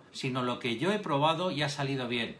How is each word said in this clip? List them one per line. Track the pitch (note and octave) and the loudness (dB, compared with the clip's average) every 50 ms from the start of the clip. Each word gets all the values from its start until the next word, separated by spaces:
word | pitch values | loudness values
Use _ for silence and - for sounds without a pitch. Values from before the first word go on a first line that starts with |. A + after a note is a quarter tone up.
| - - | -16 -16
sino | - - - C3 B2+ C3 B2 | -10 -4 -4 -2 0 0 0
lo | B2 A#2+ - | 0 -2 -2
que | - A#2+ A#2 | -2 -2 -2
yo | A2+ D3+ F#3+ | 0 2 2
he | G#3+ G3+ | 2 0
probado | G3+ E3 D3 C#3 D3 D#3 D#3+ D#3 F3+ F#3 | 0 0 2 4 4 4 4 4 0 -2
y | C#3 C#3+ D3 | 0 0 -2
ha | C#3+ | -2
salido | - C#3+ C#3 C3+ C#3 C3 B2 | -2 -2 -2 -2 -2 -2 -2
bien. | A#2 B2 A#2+ A2+ - - | -2 -2 -2 -2 -4 -6